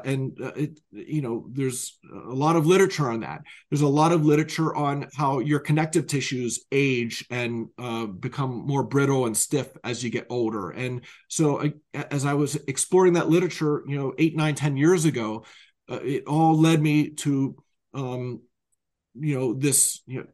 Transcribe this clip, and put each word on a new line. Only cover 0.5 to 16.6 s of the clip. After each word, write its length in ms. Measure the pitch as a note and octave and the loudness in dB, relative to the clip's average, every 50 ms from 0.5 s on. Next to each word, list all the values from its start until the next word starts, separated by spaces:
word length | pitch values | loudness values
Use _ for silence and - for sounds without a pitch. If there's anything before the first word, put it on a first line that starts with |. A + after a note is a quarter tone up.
| - | -6
it, 240 | G2+ D3+ C#3+ - - _ _ | -4 -6 -6 -6 -12 _ _
you 300 | - G#2 - - C#3+ D3+ | -18 -16 -10 -6 -4 -4
know, 260 | C#3 A#2 A#2 A#2 - - | -2 -2 -4 -6 -8 -8
there's 480 | B2 C3+ C3+ C3 A#2+ - - - - _ _ - | -6 -4 -4 -4 -4 -6 -10 -12 -14 _ _ -18
a 220 | - G2 - G#2 B2 | -18 -14 -12 -8 -4
lot 220 | C3 C#3+ D#3 E3 | 0 2 2 2
of 100 | E3+ D3+ | 4 4
literature 460 | D#3+ F#3 G3 F#3+ - - - D3 B2 | 6 6 6 4 4 2 0 -2 -2
on 80 | A#2 A2+ | -2 -4
that. 220 | G2+ C2+ D2 - - - - - - - | -4 -6 -8 -10 -14 -18 -20 -18 -8 -2
There's 120 | D3+ C#3 | 0 2
a 60 | D3 | 4
lot 240 | C#3+ C#3 D3+ D#3 E3 | 4 4 6 4 4
of 140 | E3+ E3+ D3+ | 4 4 4
literature 500 | D3+ D3 D3 D#3 D#3 - - D#3+ D3+ - | 4 4 4 2 0 -2 -2 -2 -2 0
on 320 | - D3 C#3+ C#3 C#3+ C3 - - | -2 -2 -2 -2 -4 -6 -8 -6
how 240 | C#3+ D3+ C#3 C3+ C3+ | -2 -2 0 0 0
your 200 | - D3+ D3 C#3+ | 0 0 0 0
connective 480 | - - D3+ D#3 D#3+ D#3+ - E3+ C3+ | 0 2 2 2 2 2 0 -2 0
tissues 580 | - - C#3 C3 - C#3 B2+ B2 A#2 A2+ - - - | 0 -2 -2 -2 -2 -4 -4 -4 -4 -4 -6 -6 -2
age 540 | C#3 C#3 C#3 C#3 B2+ B2 A#2+ A#2 A2 - - - | 0 2 2 2 2 0 -2 -4 -6 -8 -10 -8
and, 380 | B2 B2 A#2+ A#2 A#2+ A#2 A2 - _ | -6 -6 -4 -4 -4 -6 -8 -10 _
uh, 300 | - B2 B2 A2+ A2+ A#2 | -12 -10 -8 -6 -6 -6
become 580 | G#2+ F#2+ F2+ B2 B2 - C#3+ C#3 C3 B2 A2+ D#2+ | -8 -8 -8 -10 -8 -6 -4 -4 -4 -6 -6 -4
more 180 | C#3 C#3 C#3 C3 | -2 -2 -2 -2
brittle 440 | G#2+ B2+ C#3 C#3 C#3 C#3 C3 B2+ | 0 2 2 2 2 2 2 0
and 100 | A2+ G#2+ | 0 0
stiff 320 | - - - - C#3 A#2+ - - - - | -2 -2 0 -2 -2 -4 -4 -10 -10 -8
as 200 | G#2+ B2 A#2 B2+ | -8 -6 -6 -4
you 60 | A#2+ | -4
get 160 | A2+ A#2+ - - | -4 -6 -6 -4
older. 420 | B2 B2 A#2 A2 A2 G#2 F#2+ E2+ | -4 -2 -2 -2 -2 -4 -6 -8
And 340 | - G#2+ B2+ B2+ B2+ B2 A#2+ - - - _ | -8 -8 -8 -6 -8 -8 -12 -16 -20 -20 _
so, 340 | - - - D#3+ D3 C#3 - | -8 -2 0 0 0 0 0
I, 120 | - D3 D3 - _ _ - | -2 -4 -6 -8 _ _ -12
as 320 | C#3 C#3+ - C#3+ C#3+ C3 | -10 -8 -6 -4 -2 -2
I 80 | C#3+ C#3+ | 0 0
was 220 | C#3+ D3 C3 D3 D3 - | 0 0 -2 -2 -6 -6
exploring 460 | - C3+ - - - - F#3 F#3 F3+ F3 | -6 -4 -4 0 4 4 6 6 6 6
that 160 | E3+ - - | 4 4 4
literature, 540 | D#3+ F3+ F#3 E3+ - - D#3+ D3+ D3 - - | 4 4 4 2 -2 -2 0 0 0 -2 -2
you 100 | - C#3+ C#3+ | -4 -4 -4
know, 140 | C#3 C3 - | -4 -4 0
eight, 180 | - D#3 E3 D#3+ | 2 2 2 2
nine, 200 | D#3 D#3 D#3 D3 | 2 0 0 0
ten 220 | C3+ C#3 D3+ C#3 | 0 0 0 2
years 280 | C3+ D3 E3 F#3+ F3+ D#3 | 4 6 6 6 6 4
ago, 400 | D#3+ B2 B2 A2+ G#2+ G#2+ A2+ - - - - - _ _ _ _ - | 2 2 0 -2 -4 -6 -8 -10 -16 -20 -20 -20 _ _ _ _ -10
uh, 100 | B2 - - | -10 -6 -4
it 200 | B2 C#3+ C#3 - | -4 -4 -4 -2
all 320 | - D3 D#3 E3 D#3+ D#3+ | -2 2 4 4 4 6
led 240 | D#3 | 6